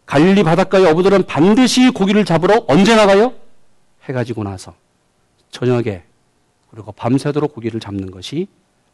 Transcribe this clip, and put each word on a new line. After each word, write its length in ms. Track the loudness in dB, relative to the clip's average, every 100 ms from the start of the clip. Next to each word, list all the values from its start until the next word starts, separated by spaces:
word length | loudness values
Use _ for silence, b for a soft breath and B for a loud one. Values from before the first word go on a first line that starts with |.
| -4
갈릴리 380 | 0 2 2
바닷가의 420 | 2 0 0 2 2
어부들은 400 | 2 2 0 0
반드시 640 | 0 2 4 2 2 2
고기를 340 | 2 0 0
잡으러 400 | 0 0 2 0 2
언제 260 | 2 4 4
나가요? 380 | 4 4 2 -4 -20 -20 _ _ _ _
해가 200 | -8 -6
지고 220 | -6 -6 -8
나서 280 | -10 -16 -20 _ _ _ _ _ _ _
저녁에, 540 | -6 -2 -2 -4 -8 _ _ _ _ _ _ _
그리고 240 | -20 -20
밤새도록 600 | -8 -2 -2 -2 -4 -6
고기를 280 | -8 -10 -10
잡는 280 | -10 -10 -12
것이 380 | -14 -12 -10 -10 _ _ _ _